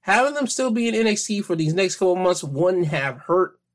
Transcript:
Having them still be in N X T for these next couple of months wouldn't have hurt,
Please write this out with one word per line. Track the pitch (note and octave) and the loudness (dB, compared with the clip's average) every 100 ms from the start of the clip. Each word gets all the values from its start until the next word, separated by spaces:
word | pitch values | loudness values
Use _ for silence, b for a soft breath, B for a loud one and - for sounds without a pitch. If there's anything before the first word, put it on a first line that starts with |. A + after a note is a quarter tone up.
Having | - G#3 C4+ | 0 2 2
them | D4 B3+ | 0 -4
still | - C4 | -2 -2
be | A3+ A#3 | 0 0
in | |
N | A3 A3 | 0 0
X | G#3 | 0
T | - G3+ | -2 -4
for | G3+ | -2
these | E3+ D#3 | -2 0
next | E3+ F#3 - | 0 -2 0
couple | F#3+ | 0
of | F3+ | 2
months | F#3 F3 | 2 0
wouldn't | D3+ C#3 F3+ F#3 E3 | -2 0 0 2 0
have | D3+ C3+ B2+ | -2 -4 -6
hurt, | - F3+ F3+ - _ | -2 0 0 -4 _